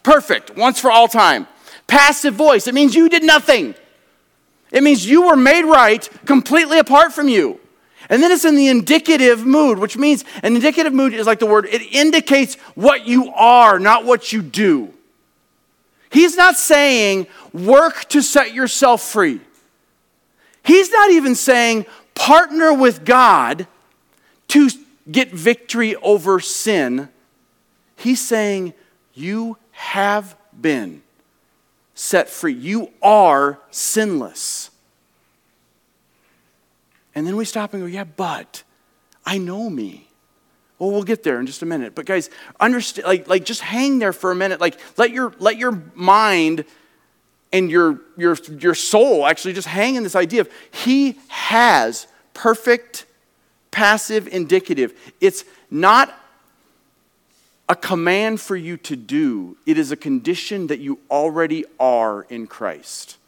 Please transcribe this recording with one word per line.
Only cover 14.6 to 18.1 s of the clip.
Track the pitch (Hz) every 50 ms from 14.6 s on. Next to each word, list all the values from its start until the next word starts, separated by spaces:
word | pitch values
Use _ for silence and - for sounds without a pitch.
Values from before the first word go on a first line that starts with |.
| 214 190 156 135 107 92 _ _ _ _ _ _ _ _ _ _ _ _ _ _ _ _ _ _ _ _ _ _ _ _
He's | - 285 339 349 302
not | 359 359 370 339
saying | - - - 311 285 285 285 254 233 214 202 196 190 180 _ - - - - -
work | 165 180 202 262 277 320 330 - - -
to | _